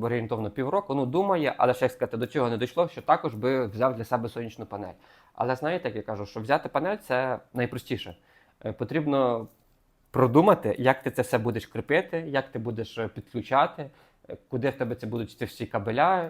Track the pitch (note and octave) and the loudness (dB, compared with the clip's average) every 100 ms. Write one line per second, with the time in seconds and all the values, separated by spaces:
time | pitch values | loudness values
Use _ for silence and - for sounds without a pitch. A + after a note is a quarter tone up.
0 | A#2 A#2+ A2+ A2+ G#2+ G#2+ C3 F#3+ G3+ C#3 | -2 -2 -2 -4 -4 -4 -2 -2 0 -2
1 | B2+ D#3 G3 F3+ C#3+ - B2 A#2+ B2 - | 0 0 2 2 0 4 4 4 0 0
2 | B2 A2+ A#2+ D3+ A#2+ A2+ B2 - E3+ - | -4 -2 -2 0 0 0 -2 0 -2 -2
3 | - E3+ D#3+ A2 B2 C3 A#2 G#2 C3 A2+ | 2 2 2 -2 0 0 -2 2 0 0
4 | A2 B2 A2+ A#2+ A2+ - - G2+ F#2+ F2+ | -2 -2 -2 -6 -10 -10 -12 -10 -10 -14
5 | _ - _ - A#2+ B2+ D3+ F3 B2 G#2+ | _ -20 _ -4 -2 0 -2 -2 -4 -6
6 | G2+ G#2 G2+ A2+ A2 D#3 - C#3 E3+ G#3 | -8 -8 -8 -8 -2 -2 0 -2 -2 -4
7 | - B2+ C3 B2 - B2 A#2+ A#2 - A#2 | -2 0 0 -4 -6 -4 -2 -4 -6 -6
8 | G2 F2 _ _ _ _ A2 G#2+ A2+ D3 | -6 -16 _ _ _ _ -10 -6 -2 -2
9 | D3+ C#3 B2+ A#2 A2 _ _ _ _ _ | 2 2 2 2 -4 _ _ _ _ _
10 | _ - B2+ C3+ G3 E3+ G#2+ - B2 C3 | _ 2 6 8 8 6 4 4 4 4
11 | C3 B2 A#2+ A#2+ A#2 A2 - A2+ - D#3 | 0 -2 0 2 0 -4 -6 -10 0 0
12 | F#3+ E3 D#3+ C#3 C3 A#2+ A2+ A2+ A2 - | 0 -6 -2 -2 -2 -6 -6 -6 -8 -6
13 | A2+ - - A#2+ G2+ C3 C3 - D3 - | -6 -8 -8 -8 0 2 2 0 -12 -14
14 | _ _ - A2+ _ B2+ C3+ - A#2+ A2+ | _ _ -16 -16 _ -2 -2 -2 -4 -4
15 | A2 A#2 G#2 - A#2 - A2+ A2+ G#2 A#2 | -6 -6 -6 -6 -8 -6 -6 -4 -2 2
16 | E3+ F#3+ | 2 2